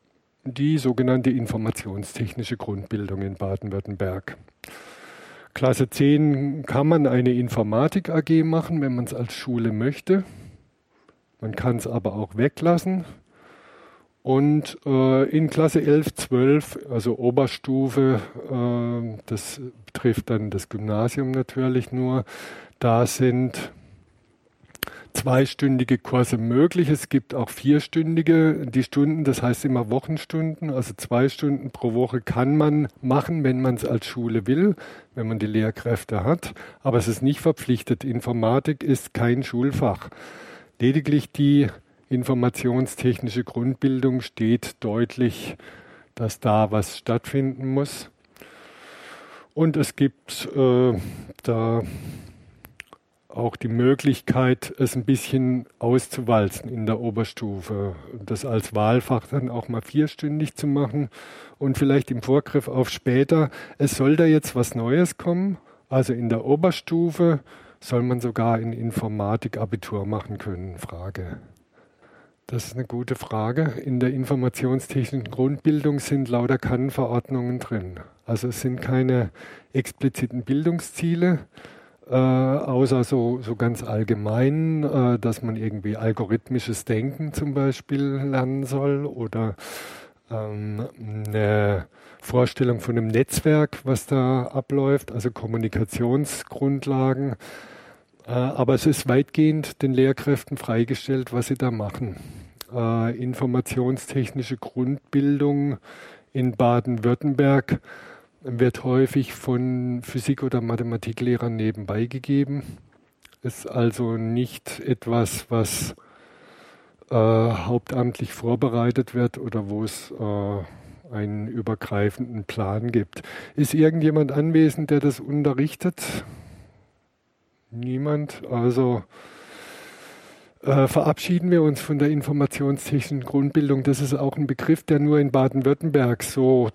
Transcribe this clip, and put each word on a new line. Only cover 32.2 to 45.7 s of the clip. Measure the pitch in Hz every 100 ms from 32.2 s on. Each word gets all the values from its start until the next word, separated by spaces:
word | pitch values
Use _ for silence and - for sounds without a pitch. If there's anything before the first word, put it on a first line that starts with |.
kann | - 117 127 151
man | 151 151 143 -
machen, | 127 135 139 165
wenn | 135 127
man's | 131 120
als | - 117 -
Schule | - 117 113 101
will, | 139 202 190 - - -
wenn | - 113
man | 110
die |
Lehrkräfte | 107 110 110 - - 113 - 107
hat. | 98 175 - - - -
Aber | 135 120
es | 101
ist | 107
nicht | 135 147
verpflichtet. | 165 151 - 123 - 117
Informatik | 135 120 - 120 113 123 147 143
ist | - 131 -
kein | - 120 123
Schulfach. | 135 120 131 135 131 92 - - - - - - - -
Lediglich | 120 139 147 147 -
die | - 143 143 131 - _ _ _
informationstechnische | 127 123 127 123 - 127 123 131 - 123 120 123 110
Grundbildung | 120 - 120 127 139 131 131 127
steht | 117 - 113 117 - -
deutlich, | 117 107 120 - 123 - - - -